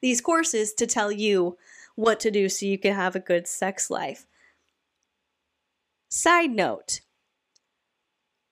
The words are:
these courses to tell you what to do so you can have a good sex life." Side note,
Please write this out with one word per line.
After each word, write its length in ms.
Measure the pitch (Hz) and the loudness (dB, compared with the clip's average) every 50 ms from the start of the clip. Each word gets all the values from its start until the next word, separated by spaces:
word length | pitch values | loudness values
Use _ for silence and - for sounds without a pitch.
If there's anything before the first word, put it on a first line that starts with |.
these 200 | - 254 240 240 | -2 0 0 0
courses 520 | - 349 330 320 320 - - 220 214 214 - | 0 2 2 2 2 0 -2 -2 -2 -2 -2
to 120 | - 233 | -4 -2
tell 240 | 240 - 240 208 208 | -2 0 -2 -2 -2
you 440 | 208 202 214 214 202 185 175 175 175 _ _ - - - - - - | -2 -2 0 2 2 2 2 0 -4 _ _ -20 -20 -20 -20 -14 -4
what 240 | - 214 226 214 220 | 0 2 2 2 2
to 100 | - 220 | 0 0
do 180 | 202 208 196 185 | 2 2 2 2
so 160 | - - 202 | 0 -2 -2
you 140 | 196 196 190 | -2 -2 0
can 160 | - 196 196 | 0 0 2
have 200 | 196 180 185 185 | 2 0 -2 -2
a 40 | 196 | -4
good 280 | 190 - 175 170 175 | -2 0 0 0 0
sex 440 | - - - 190 190 190 - - - | -4 -6 -4 -4 -4 -4 -4 -6 -4
life." 340 | - - 170 135 226 - - _ _ _ _ _ _ _ _ _ _ _ _ _ _ _ _ _ _ _ _ _ _ _ _ _ _ _ _ _ _ _ _ _ _ _ _ - | -4 -6 -6 -6 -10 -12 -18 _ _ _ _ _ _ _ _ _ _ _ _ _ _ _ _ _ _ _ _ _ _ _ _ _ _ _ _ _ _ _ _ _ _ _ _ -8
Side 420 | - - - 330 349 339 339 294 | -4 0 4 4 4 4 4 2
note, 500 | 233 208 175 131 104 80 - - - - _ _ _ _ _ _ _ _ _ _ _ _ _ _ _ _ _ _ _ _ _ _ _ _ _ _ _ _ _ _ | 0 0 0 0 -2 -6 -8 -8 -10 -10 _ _ _ _ _ _ _ _ _ _ _ _ _ _ _ _ _ _ _ _ _ _ _ _ _ _ _ _ _ _